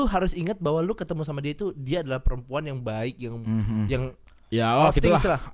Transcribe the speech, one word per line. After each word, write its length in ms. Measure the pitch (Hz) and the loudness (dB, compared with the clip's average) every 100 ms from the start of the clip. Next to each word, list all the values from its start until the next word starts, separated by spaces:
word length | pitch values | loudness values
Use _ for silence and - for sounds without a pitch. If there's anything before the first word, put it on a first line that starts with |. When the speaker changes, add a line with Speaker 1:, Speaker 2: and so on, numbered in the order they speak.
| 254 | 4
Speaker 1:
harus 280 | 190 180 | 2 2
ingat 240 | - 170 202 | 0 -2 -2
bahwa 240 | 170 160 | 0 0
lu 100 | 175 | 0
ketemu 300 | 226 165 165 | -4 -6 -6
sama 160 | 151 143 | -4 -6
dia 140 | 143 | -6
itu, 180 | 147 202 | -4 -6
dia 300 | 151 131 175 | -6 -4 -4
adalah 180 | 143 - | -2 0
perempuan 460 | - 127 123 139 156 | 0 0 -4 -6 -6
yang 140 | 131 | -6
baik, 360 | 120 110 120 - | -6 -4 -6 -6
yang, 200 | 120 117 | -10 -6
Speaker 2:
Mhm. 440 | 110 110 107 110 107 | -2 0 0 0 0
Speaker 1:
yang 160 | 131 131 - - - - | -2 -4 -10 -20 -20 -4
Speaker 2:
Ya, 260 | 113 113 | 0 2
oh, 100 | 123 | 4
Speaker 1:
all 80 | 156 | 6
Speaker 2:
gitulah. 240 | - - 165 | 6 6 6
Speaker 1:
things 100 | 190 | 4
lah, 140 | 143 - | 0 -4